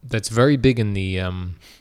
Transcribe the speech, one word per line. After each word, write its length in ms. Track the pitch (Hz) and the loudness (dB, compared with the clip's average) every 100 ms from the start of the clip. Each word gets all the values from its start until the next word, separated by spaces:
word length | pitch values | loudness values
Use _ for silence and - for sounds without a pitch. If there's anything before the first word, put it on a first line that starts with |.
That's 260 | - 110 - | -4 -6 -2
very 260 | 113 135 143 | 2 4 4
big 240 | 123 117 | 4 2
in 140 | 107 | 0
the, 260 | 98 95 92 | -2 -2 -2
um, 360 | 92 92 90 87 - - | -4 -6 -8 -10 -18 -20